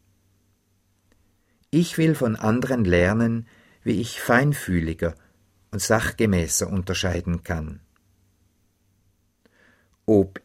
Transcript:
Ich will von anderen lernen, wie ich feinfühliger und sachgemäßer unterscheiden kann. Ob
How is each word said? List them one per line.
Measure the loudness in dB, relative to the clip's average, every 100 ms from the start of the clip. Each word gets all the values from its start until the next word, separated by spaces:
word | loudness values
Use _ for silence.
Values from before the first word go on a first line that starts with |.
| _ _ _ _ _ _ _ _ _ _ _ _ _ _ _ _ -2
Ich | 0 0 0
will | 0
von | 2 0
anderen | 0 0 0 0 0 2
lernen, | 4 4 2 0 -2 -8 _ _ _
wie | -4 -2
ich | -4 -6
feinfühliger | 2 2 2 -2 -2 -2 -2 -2 -4 -6 _ _ _ _ -12
und | -6
sachgemäßer | 0 0 0 -2 0 2 0 -2 -2
unterscheiden | -4 -4 -4 -2 -2 -4 -6
kann. | -4 -6 -6 -12 _ _ _ _ _ _ _ _ _ _ _ _ _ _ _ _ _ _ _ _ _ _ 2
Ob | 2 2 -4